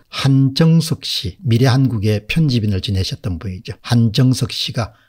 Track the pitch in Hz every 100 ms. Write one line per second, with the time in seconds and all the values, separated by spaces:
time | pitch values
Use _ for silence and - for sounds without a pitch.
0 | _ - 135 135 135 135 165 165 160 -
1 | - - 92 - - 113 131 127 131 113
2 | 104 104 - - 156 120 104 98 - 95
3 | 92 - 110 85 95 92 - 104 - 120
4 | 117 101 127 123 117 - - - 110 -